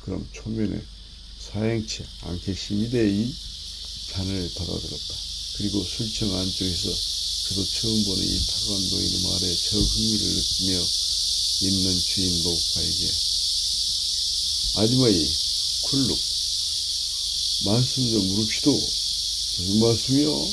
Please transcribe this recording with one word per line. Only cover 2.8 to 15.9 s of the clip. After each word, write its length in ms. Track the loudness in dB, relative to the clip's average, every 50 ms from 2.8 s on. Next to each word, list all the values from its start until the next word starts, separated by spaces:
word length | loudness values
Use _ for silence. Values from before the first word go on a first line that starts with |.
| 0 2 2
이 380 | 4 4 4 4 2 0 0 -4 -6 -10 -10 -10 -10 -12 -12 -12 -10 -10 -10 -10 -10 -10 -6
단을 380 | -4 -4 -2 -2 -2 -2 -4 -4 -4
받아들었다. 580 | -6 -4 -4 -4 -4 -4 -6 -8 -8 -8 -8 -8 -8 -8 -8 -8 -8 -8 -8 -6
그리고 260 | -2 -2 0 0 0
술청 500 | -2 -2 -4 -4 -4 -4 -2 -2 -2 0
안쪽에서 580 | 0 0 -2 -2 -2 0 0 0 0 0 -2 -2 -2 -2 -2 -2 -4 -4 -2 -4 -2 -2 -2 -2
그도 160 | -2 0 0
처음 380 | 0 -2 0 0 2 2 2 2
보는 180 | 2 0 0
이 240 | 0 0 2 2 0
탁월한 440 | 0 0 0 0 0 0 0 0 0
노인의 320 | 0 0 0 0 0 0 0
말에 320 | 0 0 0 0 0 0 0 0 0
저 100 | 2 4
흥미를 460 | 4 4 4 4 2 4 2 2 2 2 2
느끼며 440 | 2 0 0 0 0 2 2 2 2 2 0 0 0 0 0 0 0 0 0 0 0 0 0 0 2
있는 380 | 2 2 2 4 4 2 2 2
주인 420 | 2 0 0 2 2 2 2 2 2
노파에게 680 | 2 2 0 0 0 0 0 0 0 0 0 0 0 0 0 0 0 0 0 0 0 0 0 0 0 0 0 0 0 0 0 0 0 0 0 0 0 0 0 0 0 0 0 0 0 2
"아주머니, 520 | 2 4 4 4 6 6 6 6 4 4 2 0 0 0 0 0 0 0 0 -2 -2 -2
굴룩, 320 | 0